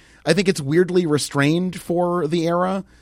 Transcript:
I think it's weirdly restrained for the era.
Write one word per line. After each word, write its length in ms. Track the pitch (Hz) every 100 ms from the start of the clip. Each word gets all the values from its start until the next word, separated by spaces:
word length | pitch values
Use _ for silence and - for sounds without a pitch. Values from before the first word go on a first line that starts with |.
| _ _ 151
I 60 |
think 140 | 170 190
it's 120 | 160
weirdly 460 | 135 165 185 180 165
restrained 760 | 143 - 143 143 170 185 175
for 460 | - 170 175 175 151
the 200 | 156 165
era. 380 | 175 185 190 - -